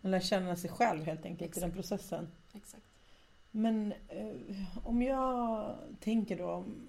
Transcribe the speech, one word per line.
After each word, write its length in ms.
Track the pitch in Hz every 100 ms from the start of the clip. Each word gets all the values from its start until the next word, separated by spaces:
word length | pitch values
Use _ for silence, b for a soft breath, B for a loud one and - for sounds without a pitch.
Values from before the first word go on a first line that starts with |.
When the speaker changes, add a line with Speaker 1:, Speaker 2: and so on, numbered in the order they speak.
Speaker 1:
Man 100 | 190
lär 100 | 190
känna 360 | 180 196 185 175
sig 140 | 175
själv 340 | - 240 165
helt 200 | 156 156
enkelt 320 | 175 170 170 -
i 40 |
den 80 | 175
Speaker 2:
Exakt. 40 | 175 185
Speaker 1:
processen. 400 | 196 - 165 165 - -
Speaker 2:
Exakt. 320 | 202 - - - - b b b b -
Speaker 1:
Men, 420 | 220 226 220 208 - -
eh, 280 | 180 214 - - 196 190 233
om 180 | - 233
jag 720 | 254 269 262 247 233 220 208 - - -
tänker 380 | - 226 202 170
då 260 | 175 175 185 -